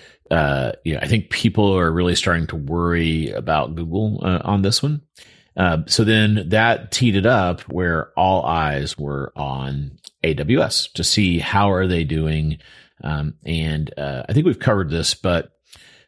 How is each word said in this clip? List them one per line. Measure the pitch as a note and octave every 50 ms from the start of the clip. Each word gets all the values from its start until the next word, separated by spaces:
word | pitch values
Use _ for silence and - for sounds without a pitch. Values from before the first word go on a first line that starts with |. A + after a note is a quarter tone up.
| - - _ _ _ -
uh, | E2+ E2 D2+ C#2+ C#2 C2+ C2 A#1 - - -
you | E2 D#2
know, | -
I | -
think | - G#2+ A2 F2+ -
people | - - - A2+ - A2+ G#2 G2+ F#2+
are | F#2 F2 E2
really | D#2+ E2+ F2+ F2+ F2
starting | - - F#2+ E2+ E2 E2
to | D#2+ -
worry | D#2+ C#2+ C#2 E2 E2+ E2+ E2+ E2+ E2+ E2 E2 D#2+ D#2+ D#2 A#1
about | G1+ - - - D2+ D2 C2+ - E2
Google, | E2 E2+ D#2+ E2 G2 A2 A2 G#2 - -
uh, | F#2 F#2 E2+ -
on | - G2+ G2+
this | F#2+ G2 G#2 -
one. | - D3 D3+ D3 - _ _ - - - - - _ _ -
Uh, | - F#2 F2+ E2 D#2+ D#2+
so | - - - A2
then | G#2+ A2 G#2+ G#2+ G#2 G#2 G#2+ F2 E2
that | G#2 G#2+ A2 A#2 A#2 - - -
teed | - - B2+ A#2+ G2
it | G2 F#2
up | A#2 C3 G#2+ F#2 F2 F2 -
where | - - C2 F2 F2+ F2 E2 D#2+ - - -
all | - F#2 F#2+ F#2+ F2+ -
eyes | C2 E2 E2 D#2+ D2+ C#2+ C#2 C#2+ - -
were | - D2 C#2+ C#2+ C#2 C#2 - -
on | D2+ D2 C#2 C2+ C2+ C2+ C2+ C#2 C#2+ C#2+ C#2 - - - - _ _ -
A | D#2+ D2+
W | C#2+ D2 D2 B2 -
S | - - - - - - -
to | - E2+
see | - - A2 G#2 F2+ F2 E2
how | D#2 - - G2+ G2+ G2+
are | F#2+ F#2 F#2+
they | F#2 F2+ E2+ E2
doing. | C#2+ D#2+ D#2 D#2 D#2 D#2 D#2 D#2 D#2 D#2 - - - - - - _ _ - -
Um, | - D2+ D2 D2 D2+ - _ -
and, | - E2 D#2+ D#2+ D#2+ D#2 D#2 D#2 C#2+ -
uh, | - D2 C#2 C2+ B1+ B1+ -
I | G#2
think | C#3 E3
we've | F3+ A#2 -
covered | - - G#2+ G2 F#2 D2+
this, | D#2+ E2 D2+ - -
but | - - F#2+ F2 E2+ - - _ _ _ _ - - - - - _ _